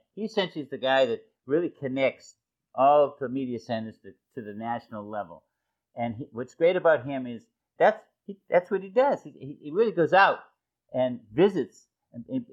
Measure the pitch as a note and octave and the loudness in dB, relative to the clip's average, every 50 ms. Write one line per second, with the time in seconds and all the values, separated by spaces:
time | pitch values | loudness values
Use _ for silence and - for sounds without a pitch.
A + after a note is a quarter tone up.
0 | _ _ _ - G#3+ G#3+ - - F#3+ E3+ - D#3+ C#3+ B2 C#3+ A#2 G#2+ C3 C3 C3+ | _ _ _ -10 -10 -6 -4 -4 -4 -4 -4 -10 -12 -10 -10 -4 -2 0 2 4
1 | C3+ A#2+ A2+ - - _ _ _ _ B2+ C#3 D#3+ F3 D#3 - _ C#3+ C3 B2+ C3+ | 2 2 0 -6 -8 _ _ _ _ -2 -2 0 0 -2 -6 _ -8 -6 -2 0
2 | C3+ B2+ - - - - _ _ _ _ _ _ _ _ _ A#2 C3 C#3 D3 D3 | 0 0 0 -2 -16 -20 _ _ _ _ _ _ _ _ _ 2 4 6 6 6
3 | D3 C3+ - - C#3 A#2+ B2 C3+ C3+ B2 B2 A2+ - - A#2+ A2+ A2 A2 G#2 _ | 4 2 0 -6 -8 -6 -6 -6 -6 -6 -6 -8 -6 -6 -6 -6 -6 -8 -14 _
4 | _ G2 F2 _ _ _ _ - A2+ G#2 G2+ G#2 A2+ A2+ A#2+ A#2 - _ A#2 G#2+ | _ -20 -20 _ _ _ _ -16 -14 -12 -12 -10 -8 -6 -6 -8 -8 _ -14 -14
5 | G2+ G#2 G#2+ G#2 G2 E2+ E2+ D2+ _ _ _ _ _ _ _ _ _ _ _ B2+ | -12 -8 -8 -8 -8 -8 -12 -20 _ _ _ _ _ _ _ _ _ _ _ -8
6 | A#2+ A#2+ A2 G#2+ D3 D3 _ A2 C3 - - _ E3 E3+ F#3 F3+ - E3 D#3 C#3 | -6 -6 -6 -8 -12 -12 _ -10 -10 -10 -4 _ 2 2 2 4 4 4 4 4
7 | A#2+ C#3 C#3 C3 B2+ B2 A#2+ A2 - _ _ _ _ _ _ _ D#3 G3 G#3+ - | 2 -4 -8 -8 -8 -8 -12 -14 -16 _ _ _ _ _ _ _ 2 2 2 0
8 | - _ _ _ _ - G3 - _ _ - F3+ F3 - G#3 F#3+ F#3+ G3 F#3+ A#3+ | -8 _ _ _ _ -18 -18 -18 _ _ 0 0 2 2 -4 -6 -6 -2 0 2
9 | C4 C#4+ A3 E3 - D3+ B2 - - C3+ D3 - - D3 D3 F#3 A#3 A3+ F3+ E3+ | 2 2 2 -2 -6 -14 -20 -16 -16 -16 -16 -14 -14 -8 -2 0 0 0 2 0
10 | E3 D3+ E3 F#3 G3 F3+ C#3 - - _ _ _ _ _ _ _ _ _ - C3 | 0 4 6 6 6 6 4 0 -6 _ _ _ _ _ _ _ _ _ -4 -2
11 | B2+ B2+ B2 A#2+ - G#2 G#2+ C3 F3 G#3 F#3+ F3 B2 - _ _ _ _ _ _ | -2 -2 -2 -6 -12 _ 2 4 4 4 4 0 -4 -4 _ _ _ _ _ _
12 | _ _ _ B2 A#2 - C3 C3 A#2+ - | _ _ _ -18 -14 -8 -8 -8 -8 -8